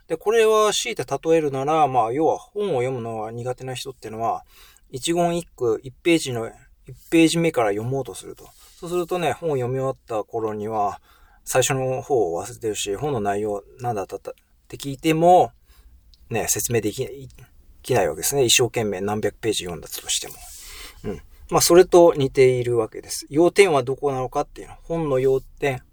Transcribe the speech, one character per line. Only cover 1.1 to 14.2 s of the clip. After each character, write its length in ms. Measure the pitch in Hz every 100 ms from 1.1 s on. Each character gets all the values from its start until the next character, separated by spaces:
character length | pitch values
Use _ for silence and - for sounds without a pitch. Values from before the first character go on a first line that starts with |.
| 135 165
え 60 | 165
る 100 | 151
な 140 | 135
ら、 220 | 139 156 143
ま 180 | 131
あ、 80 | 113
要 140 | 135 160
は 100 | 185
本 380 | - 208 202
を 60 | 139
読 100 | 127
む 100 | 127
の 200 | 113 110
が 100 | 110
苦 240 | 117 123
手 80 | 127
な 100 | 131
人 160 | 123 139
っ 60 |
て 160 | 131 110
の 100 | 110
は、 220 | 113 87 - - - _ -
一 220 | 135 160
言 220 | 170 175
一 120 | 170 165
句、 260 | - 120 107
一 80 | 131
ペ 240 | - 175
ー 20 | 165
ジ 120 | 139
の、 200 | 120 113 - _ _
一 80 | - 127 -
ペ 160 | 165
ー 20 | 160
ジ 120 | 165
目 120 | 165
か 120 | 127
ら 60 | 107
読 140 | 101
も 180 | 117 135
う 20 |
と 100 | 107
す 100 | 90
る 120 | -
と。 120 | - - - - -
そ 60 |
う 40 | 165
す 40 |
る 120 | - 170
と 100 | 180
ね、 160 | 160
本 160 | - 170
を 40 |
読 140 | 139 123
み 120 | 131
終 60 |
わ 60 | 131
っ 60 | 127 -
た 160 | 110
頃 300 | - 113 110
に 140 | 107 104
は、 340 | 110 101 95 _ _ - _
最 200 | - 131
初 100 | 127
の 300 | 135 131 131
方 280 | 120 131 90
を 80 | 85
忘 80 | -
れ 120 | 117
て 80 | 113
る 80 |
し、 200 | 101 101
本 180 | 98 147
の 80 | 127
内 200 | 101 101
容 220 | 107 101 - -
何 160 | 123
だ 80 | 104
っ 20 |
た 120 | 92
っ 20 | 98